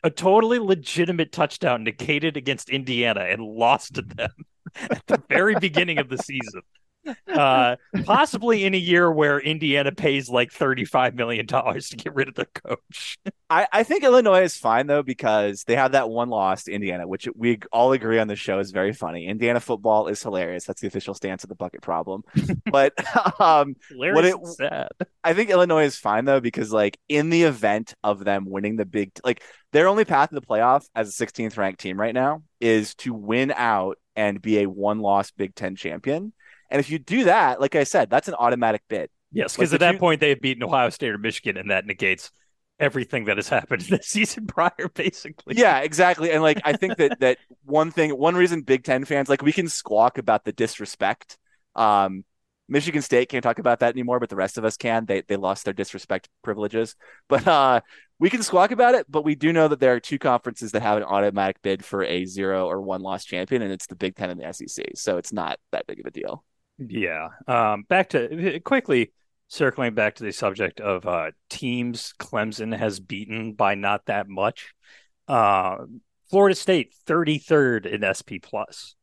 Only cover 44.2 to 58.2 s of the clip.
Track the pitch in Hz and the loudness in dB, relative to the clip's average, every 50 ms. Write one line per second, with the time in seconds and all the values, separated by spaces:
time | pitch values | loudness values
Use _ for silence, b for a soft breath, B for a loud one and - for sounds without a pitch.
44.2 | 214 - - - 220 196 - - 165 180 - - 170 185 _ - - 190 - - | -2 -4 -4 -10 -12 -8 -2 0 0 0 0 -4 -10 -10 _ -4 -6 -6 -6 -6
45.2 | - - 156 - _ - - 226 240 202 151 131 143 156 151 151 185 180 180 156 | -18 -18 -18 -18 _ -6 2 4 4 6 6 4 0 -2 2 4 4 4 4 2
46.2 | 160 170 156 151 160 156 151 202 - 156 208 214 190 190 220 - 156 143 - - | 0 0 2 4 4 4 2 2 0 0 0 0 -2 -4 2 2 2 2 4 2
47.2 | 131 127 127 - _ _ - _ _ 135 143 156 156 165 156 170 156 156 143 127 | 2 2 2 0 _ _ -20 _ _ 0 2 2 2 2 2 0 0 0 0 2
48.2 | 143 165 175 180 180 175 170 160 135 135 135 131 - - 131 131 139 - 156 143 | 2 2 4 4 2 2 2 -2 2 2 0 2 2 0 0 0 0 -2 -2 -2
49.2 | 139 139 139 135 143 147 151 196 175 160 - - - - 104 104 113 127 - - | 2 2 0 2 2 0 0 0 -2 -4 -6 -8 -6 0 4 4 4 4 4 0
50.2 | - - 110 104 _ 107 - - 113 110 - - 107 - - _ 98 98 110 _ | 0 0 0 0 _ -6 -4 -2 -4 -4 -4 -10 -12 -14 -6 _ -2 -2 -2 _
51.2 | - _ - _ _ _ _ _ _ _ _ - 113 107 104 101 98 95 95 95 | -8 _ -20 _ _ _ _ _ _ _ _ 0 2 4 4 4 2 2 -2 -8
52.2 | 95 _ _ _ _ _ _ _ _ _ 131 147 147 170 147 147 135 - 139 120 | -14 _ _ _ _ _ _ _ _ _ -2 -2 -2 0 -4 -4 -2 2 2 2
53.2 | 127 - - 123 120 120 117 - - 123 120 - 123 120 117 127 123 120 123 123 | 2 2 -4 -2 -2 -2 -2 0 2 0 2 2 2 0 0 -2 -4 -2 -2 -2
54.2 | 120 - 98 98 92 98 - 123 110 110 - - - 120 113 113 113 - 98 95 | -2 -4 -4 -4 -4 -4 -4 -2 -2 -2 -4 -2 -4 -2 -2 -2 -2 -2 -4 -4
55.2 | - - 104 98 98 92 98 - - 104 95 95 98 - - 95 - _ 101 92 | -2 -4 -4 -2 -2 -4 -4 -4 -6 -8 -6 -6 -8 -8 -8 -16 -6 _ -6 -6
56.2 | _ _ _ _ - 117 104 104 104 104 110 113 113 110 - b b b b b | _ _ _ _ -8 -8 -6 -4 -6 -4 -2 -4 -4 -4 -8 b b b b b
57.2 | b _ 135 135 - 180 165 143 139 131 127 117 b b b b b b _ _ | b _ 0 2 4 4 4 4 4 4 4 2 b b b b b b _ _